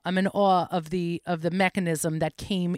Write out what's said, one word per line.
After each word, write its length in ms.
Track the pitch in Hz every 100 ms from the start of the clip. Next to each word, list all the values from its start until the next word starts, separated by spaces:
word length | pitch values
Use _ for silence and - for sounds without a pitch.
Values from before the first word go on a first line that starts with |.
| 175
I'm 120 | 185
in 100 | 190
awe 400 | 202 196 180 160
of 180 | 175 156
the, 320 | 180 170 170 -
of 160 | 170
the 100 | 165
mechanism 680 | 185 185 202 170 160 165 156
that 180 | 156 -
came 380 | - 190 175